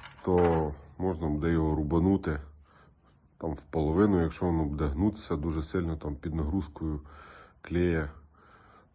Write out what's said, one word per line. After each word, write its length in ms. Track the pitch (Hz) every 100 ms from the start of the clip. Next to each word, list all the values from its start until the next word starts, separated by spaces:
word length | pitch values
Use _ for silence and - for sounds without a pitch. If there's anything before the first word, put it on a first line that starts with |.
| - -
то 500 | - 90 85 82 76 76 - -
можна 300 | 95 82 80
буде 220 | 76 82
його 240 | 82 78
рубанути 680 | 76 76 82 92 95 - 73 - - _ _ - _ _ _ _ -
там 80 | 82
в 120 | 73
половину, 560 | - 82 76 80 104 92
якщо 240 | 82 - 90
воно 180 | 82
буде 220 | 76 73 76
гнутися 500 | 71 104 104 - 78
дуже 260 | 82 78
сильно, 340 | 80 92 82 76
там, 200 | 78 71
під 180 | 85
нагрузкою 680 | 78 76 95 82 - 80 73 - - - - - _
клея. 500 | - 87 87 82 76 - - _ _ - - - _